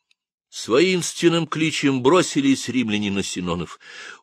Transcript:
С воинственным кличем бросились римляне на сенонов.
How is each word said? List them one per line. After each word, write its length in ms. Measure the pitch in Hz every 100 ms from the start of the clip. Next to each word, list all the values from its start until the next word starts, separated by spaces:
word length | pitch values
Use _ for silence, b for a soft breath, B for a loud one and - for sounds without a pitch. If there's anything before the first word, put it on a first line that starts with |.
| _ _ _ _ _
С 200 | - -
воинственным 760 | 120 185 180 - - 170 165 160
кличем 540 | 156 160 - 139 135
бросились 680 | 123 180 160 147 139 131 -
римляне 420 | 127 110 104 104
на 120 | 98
сенонов. 560 | 92 98 90 87 80 - B B B B